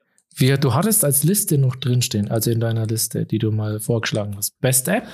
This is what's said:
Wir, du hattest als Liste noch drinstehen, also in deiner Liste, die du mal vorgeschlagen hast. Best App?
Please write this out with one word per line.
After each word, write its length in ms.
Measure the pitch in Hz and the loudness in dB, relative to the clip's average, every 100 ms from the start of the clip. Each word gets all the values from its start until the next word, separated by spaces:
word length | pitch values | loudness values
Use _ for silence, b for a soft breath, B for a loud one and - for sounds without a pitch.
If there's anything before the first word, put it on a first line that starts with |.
| _ _ _ - | _ _ _ 0
Wir, 220 | 131 139 | 2 4
du 160 | 147 | 2
hattest 300 | 117 208 214 | 2 2 2
als 200 | 143 139 | 2 2
Liste 340 | 151 208 - 147 | 2 2 2 2
noch 180 | 131 - | 2 0
drinstehen, 540 | 123 123 117 107 101 | -2 0 0 -2 0
also 220 | 113 117 | 0 0
in 80 | 117 | 0
deiner 260 | 113 113 110 | 0 -2 -2
Liste, 400 | 110 - 113 110 | -2 -4 -4 -2
die 140 | 110 | 0
du 120 | 110 | 0
mal 280 | 107 107 107 | 0 -2 -4
vorgeschlagen 560 | - 117 - 113 104 101 | -2 -2 0 -2 -4 -6
hast. 220 | - - | -8 -2
Best 260 | 127 131 - | 0 0 0
App? 200 | 220 B | -2 B